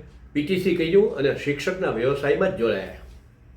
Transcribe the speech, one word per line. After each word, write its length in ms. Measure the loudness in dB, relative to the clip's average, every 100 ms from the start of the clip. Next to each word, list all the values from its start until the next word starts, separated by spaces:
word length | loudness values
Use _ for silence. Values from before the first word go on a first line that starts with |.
| -12 -20 -8
પી 100 | -4
ટી 160 | 0 0
સી 160 | 2 2
કર્યું 400 | 4 4 4 2
અને 200 | 0 0
શિક્ષકના 560 | -2 -2 -2 -2 -2
વ્યવસાયમાં 640 | 0 0 0 2 2 2 0
જ 40 |
જોડાયા. 360 | 0 0 -4 -12 -18 -20 -20 -20 -20